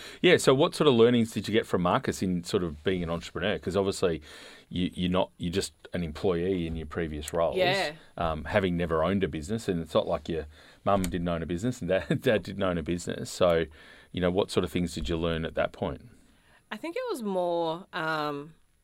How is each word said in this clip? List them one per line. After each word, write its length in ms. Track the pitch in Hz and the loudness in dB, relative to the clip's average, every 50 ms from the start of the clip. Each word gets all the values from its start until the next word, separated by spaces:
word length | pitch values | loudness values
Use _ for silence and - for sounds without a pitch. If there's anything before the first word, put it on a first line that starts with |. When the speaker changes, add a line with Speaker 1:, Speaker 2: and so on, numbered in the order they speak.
| - - - - | -10 -18 -6 2
Speaker 1:
yeah, 160 | - - - - | 4 6 6 6
so 160 | - 151 135 | 8 6 6
what 220 | 135 160 175 - | 6 6 2 2
sort 120 | - 165 147 | 4 6 6
of 60 | 123 | 8
learnings 380 | 113 113 120 123 117 113 110 | 10 8 8 8 6 4 2
did 160 | - 110 95 - | -2 -6 -4 0
you 40 | 101 | 0
get 120 | 110 - | 0 0
from 160 | - - 95 | 2 0 0
Marcus 400 | 87 87 101 139 - - 87 - | 2 4 2 2 2 0 -2 0
in 220 | 101 92 90 87 85 | 0 0 0 -2 -2
sort 180 | - - 98 | -2 -2 -2
of 220 | 90 82 73 73 - | -2 -2 -6 -4 -2
being 180 | 101 95 90 | -2 -2 -2
an 80 | 85 82 | -2 -4
entrepreneur? 480 | 85 85 - - - 85 85 107 92 78 | -6 -6 -8 -8 -8 -4 -4 -2 -4 -4
'Cause 180 | - 101 87 | -4 -2 0
obviously 460 | 101 95 98 95 - 98 90 80 73 - - - - - - - - - - | 0 0 0 0 0 0 0 0 -2 -8 -12 -20 -20 -20 -20 -20 -20 -16 -8
you, 220 | - 90 90 - - | -4 -2 -2 -2 -2
you're 160 | 87 90 90 | -2 -2 0
not, 220 | 90 92 - - _ - | 2 0 0 -2 _ -8
you're 140 | 90 87 82 | -6 -4 -2
just 200 | 98 - - - _ - - - | -2 -4 -4 -8 _ -16 -10 -8
an 100 | 90 87 | -6 -6
employee 640 | 78 73 - - 98 87 85 87 95 98 90 82 80 | -6 -6 -4 -2 0 0 0 0 -2 -2 -2 -2 -4
in 80 | 80 | -6
your 100 | 82 78 | -8 -8
previous 480 | 76 - 90 85 78 76 73 - - - | -8 -6 -6 -6 -6 -6 -8 -10 -6 -2
roles, 220 | 85 82 78 - - | 0 0 0 2 0
Speaker 2:
Yeah. 360 | - - - - 170 147 160 - - - - - | 0 2 2 0 -2 -4 -6 -10 -18 -14 -8 -4
Speaker 1:
um, 260 | 87 82 80 78 73 | -4 -2 -4 -4 -4
having 320 | 76 104 104 95 90 87 85 | 0 0 2 2 2 0 0
never 260 | 87 80 82 80 80 | -2 0 0 2 2
owned 200 | 90 98 98 95 | 2 2 0 0
a 40 | 80 | -2
business, 400 | 73 78 73 90 110 113 - - | -4 -4 -8 -6 -8 -6 -4 -2
and 140 | 90 85 | -4 -4
it's 140 | 82 - - | -2 0 0
not 120 | 110 - 85 | 0 0 0
like 220 | 85 80 - - | -2 -4 -4 -4
your 160 | 82 78 76 76 - - - - - - - | -6 -6 -6 -10 -14 -20 -20 -20 -16 -6 0
mum 160 | 98 101 98 92 | 2 2 2 2
didn't 240 | 87 90 90 85 87 | 0 -2 -2 -2 -2
own 140 | 85 82 | -2 -2
a 60 | 80 78 | -2 -4
business 340 | 87 87 110 127 123 - | -4 -4 -2 -4 -6 -4
and 80 | 90 85 | -2 0
dad, 160 | 90 95 - - | 0 2 2 0
<laughs> 140 | 160 - | -2 0
dad 220 | - 127 110 101 - | 2 2 2 2 0
didn't 180 | - 95 98 | -4 -6 -2
own 160 | 98 92 87 85 | -2 0 0 -2
a 60 | 76 | -2
business. 480 | 85 87 87 - - - - - - | -2 -4 -4 -4 -6 -8 -8 -8 -8
So, 340 | - - 95 87 82 82 82 - - - - - - - - _ | -2 2 4 4 4 4 2 -2 -6 -18 -20 -20 -20 -20 -18 _
you 100 | - 92 | -4 0
know, 80 | 87 90 | 0 2
what 220 | 90 98 - - | 2 2 0 2
sort 120 | - 101 92 | 2 0 0
of 80 | 85 | 0
things 220 | - 90 87 80 - | 0 -2 -2 -2 -4
did 160 | 82 76 80 | -4 -4 -2
you 80 | 85 82 | -2 0
learn 260 | 85 85 82 80 82 | 0 -2 -2 -2 -4
at 120 | 80 - | -4 -2
that 160 | - - - | -2 -2 -2
point? 300 | - - - 80 65 - - - - _ _ _ _ _ _ _ _ _ _ - | -2 -4 -6 -6 -6 -8 -14 -20 -20 _ _ _ _ _ _ _ _ _ _ -14
Speaker 2:
I 80 | 220 214 | -12 -10
think 180 | - 330 339 | -10 -8 -8
it 80 | 494 508 480 | -6 -6 -6
was 140 | 381 262 220 | -6 -6 -4
more, 640 | 202 190 185 180 175 170 170 170 160 160 175 196 - - | -4 -2 -2 0 0 0 -2 -2 -2 -4 -6 -10 -10 -8
um, 600 | 180 160 160 160 156 147 147 143 143 147 160 160 _ _ _ _ _ | -6 -4 -2 -2 -2 -4 -4 -6 -8 -10 -14 -18 _ _ _ _ _